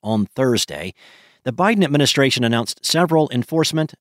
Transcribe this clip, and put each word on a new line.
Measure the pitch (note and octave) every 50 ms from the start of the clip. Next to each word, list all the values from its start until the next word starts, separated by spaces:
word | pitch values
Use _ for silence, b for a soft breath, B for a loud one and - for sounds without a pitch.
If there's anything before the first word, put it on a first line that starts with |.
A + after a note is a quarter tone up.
on | - G#2+ A2 G#2+ G2
Thursday, | - - C3 C3+ B2+ A#2 G2 - - C#2 D2 F2 F#2+ - b b b b b b b b b b
the | B2+
Biden | A2+ - F#3 G#3+ A#3 G3+ F3
administration | C#3 C#3+ D3 C#3 - - D3 C3+ C3+ - B2 A#2+
announced | A2+ A#2 A#2 A2 - - _ -
several | - - E3 F3+ D#3+ D#3+ D#3 D3+ -
enforcement | B2 B2 A#2 - D#3+ E3 D#3 - D#3 D#3+ D#3 - - _